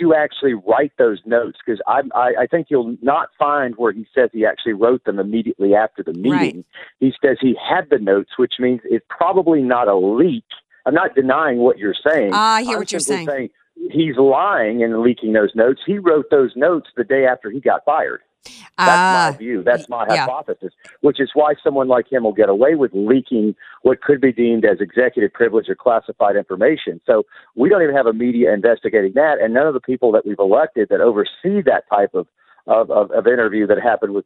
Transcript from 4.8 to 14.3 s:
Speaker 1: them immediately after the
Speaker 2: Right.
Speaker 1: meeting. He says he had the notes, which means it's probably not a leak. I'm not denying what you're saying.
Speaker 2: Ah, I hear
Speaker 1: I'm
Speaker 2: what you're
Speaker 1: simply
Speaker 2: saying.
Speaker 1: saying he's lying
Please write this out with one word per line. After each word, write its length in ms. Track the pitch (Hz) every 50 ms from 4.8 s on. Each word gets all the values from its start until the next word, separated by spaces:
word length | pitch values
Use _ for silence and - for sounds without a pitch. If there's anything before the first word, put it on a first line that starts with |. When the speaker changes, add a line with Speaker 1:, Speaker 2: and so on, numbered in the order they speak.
| 110 120 127 123 -
Speaker 1:
them 160 | 110 98 98
immediately 560 | 95 104 110 113 104 117 - - 98 98 101
after 260 | 104 110 110 - -
the 80 | 92 -
Speaker 2:
Right. 120 | - 87
Speaker 1:
meeting. 420 | 98 127 156 185 - 80 76 90 - _ _ - - - _ _
He 140 | 131 135 - -
says 140 | - 135 120 -
he 140 | 131 131 110
had 340 | - - - 151 185 170 -
the 120 | 147 123
notes, 300 | 104 95 98 101 107 - -
which 180 | - 123 - - -
means 220 | 127 123 127 117 -
it's 220 | - 117 110 - _
probably 540 | - - 170 175 190 190 170 165 165 147
not 240 | 131 123 123 123 123
a 80 | 101 101
leak. 500 | 95 92 98 107 120 165 180 135 113 - _ - - _ _ _ _ _
I'm 80 | 127 143
not 200 | 165 190 - -
denying 440 | 139 131 131 131 151 160 147 123 120
what 200 | 120 123 120 98
you're 160 | 104 101 92 - -
saying. 280 | 147 160 151 110 98 202
Speaker 2:
Ah, 220 | 208 214 220 220
I 60 | 220
hear 100 | 247 247
Speaker 1:
I'm 60 | 220 208
Speaker 2:
what 100 | 202 -
you're 80 | 202 165
Speaker 1:
simply 280 | 147 - 208 180 165
Speaker 2:
saying. 240 | 151 143 135 123 - - _ _ _ _
Speaker 1:
saying 160 | - - 123
he's 240 | - 151 165 156 123
lying 680 | 123 139 135